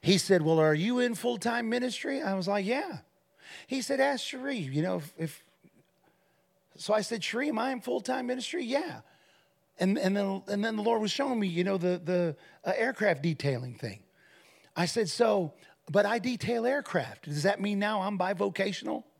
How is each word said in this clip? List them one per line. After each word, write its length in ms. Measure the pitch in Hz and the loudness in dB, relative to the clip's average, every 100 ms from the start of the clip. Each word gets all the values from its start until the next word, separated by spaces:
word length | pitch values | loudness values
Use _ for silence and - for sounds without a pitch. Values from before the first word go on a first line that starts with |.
he 160 | - 190 | 4 4
said, 240 | - 185 | 6 4
"Well, 180 | 156 165 | 6 6
are 140 | 156 | 6
you 260 | 156 190 247 | 4 2 2
in 160 | 247 | 0
full-time 540 | 226 240 240 233 233 226 | 0 -4 -2 -2 -2 -2
ministry?" 540 | 240 254 - 262 277 | -2 -2 -4 -4 -4
I 100 | - | -2
was 160 | 196 180 | -2 0
like, 160 | 202 | 0
"Yeah." 360 | 196 254 381 190 - _ _ _ - - - | 0 -2 -4 -10 -14 _ _ _ -20 -20 -6
He 160 | 269 | -6
said, 180 | - 269 | -2 2
"Ask 240 | 269 277 | 2 2
Cherie, 320 | - 262 262 262 | -6 -8 -6 -4
you 240 | 139 139 | -2 -2
know, 160 | 175 180 | 0 -2
if, 180 | 151 - | -6 -8
if," 260 | 160 - _ _ _ _ _ _ _ _ _ _ _ _ _ | -8 -8 _ _ _ _ _ _ _ _ _ _ _ _ _
so 200 | - - | -16 0
I 80 | 214 | 0
said, 200 | 208 226 | 2 -4
"Cherie, 280 | - 226 294 | -4 -2 -2
am 80 | 220 | -2
I 120 | 247 | -2
in 120 | 254 | -4
full-time 440 | 247 254 214 254 247 | -2 -4 -2 -4 -2
ministry?" 380 | 254 - 349 | -4 -4 -6
"Yeah." 380 | 247 269 349 254 - _ _ _ _ _ _ - | -2 -2 -2 -8 -16 _ _ _ _ _ _ -2
And, 200 | 190 202 | 2 2
and 180 | 190 202 | 2 2
then, 260 | 196 196 - | 0 -2 -4
and 160 | 202 | -2
then 100 | 220 | -2
the 80 | 220 | 0
Lord 200 | 208 233 | 2 2
was 100 | 214 | 0
showing 260 | - 277 240 | 0 0 0
me, 80 | 202 | 0
you 180 | 170 | 0
know, 120 | 180 190 | 0 2
the, 240 | 175 180 | 0 0
the, 340 | 170 180 170 147 - - | 0 0 0 -2 -14 -10
uh, 80 | - | -2
aircraft 480 | 185 233 262 208 156 | 0 0 2 2 2
detailing 520 | 160 151 143 127 123 | 0 0 0 -2 -4
thing. 280 | 117 117 101 _ _ _ - - - - | -8 -10 -10 _ _ _ -20 -20 -20 -14
I 120 | - 170 | -2 0
said, 240 | 233 202 | 2 0
"So, 420 | - 226 208 165 - - _ - | 4 4 4 0 -6 -20 _ 0
but 160 | 175 202 | 2 4
I 120 | 233 | 2
detail 460 | 233 240 - 233 | -2 -4 -2 0
aircraft. 640 | 233 277 - 180 123 - - | 0 -2 0 -2 -2 -10 -8
Does 160 | 147 | 0
that 180 | 165 202 | 0 0
mean 180 | 202 202 | 0 0
now 220 | 208 214 | 0 0
I'm 180 | 190 202 | 0 0
bivocational?" 840 | 185 196 202 175 196 185 - 262 - _ | -2 0 -2 0 -2 -2 -4 -6 -6 _